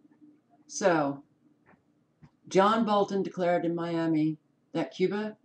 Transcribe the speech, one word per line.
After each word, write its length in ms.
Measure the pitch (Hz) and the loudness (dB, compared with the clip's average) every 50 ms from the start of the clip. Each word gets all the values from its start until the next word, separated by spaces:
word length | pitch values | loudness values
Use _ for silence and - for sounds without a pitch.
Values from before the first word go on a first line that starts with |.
| _ - _ _ - - - _ _ _ _ _ _ | _ -20 _ _ -20 -20 -20 _ _ _ _ _ _
So, 560 | - - - 208 185 170 156 143 139 139 - - _ _ _ _ _ _ _ _ _ - _ _ _ _ _ _ _ _ _ - - _ _ _ - | -14 -8 2 2 4 4 4 2 0 -4 -6 -12 _ _ _ _ _ _ _ _ _ -20 _ _ _ _ _ _ _ _ _ -20 -20 _ _ _ 0
John 340 | - 190 196 208 220 233 233 | 2 4 4 4 4 2 2
Bolton 400 | 208 208 202 196 - 202 196 180 | 2 2 0 0 0 -2 -4 -4
declared 400 | 165 - 185 180 175 175 170 165 | -4 -4 -4 0 0 0 0 0
in 100 | 170 170 | -2 -4
Miami 640 | 170 170 170 170 165 165 165 160 151 156 156 156 - _ _ _ _ _ _ - | -4 -4 -4 -2 -2 0 0 0 0 0 0 -2 -6 _ _ _ _ _ _ -6
that 200 | 160 151 - - | -6 -6 -6 -4
Cuba, 440 | - 185 170 196 208 214 214 214 _ | -2 -2 -2 -2 -4 -6 -8 -10 _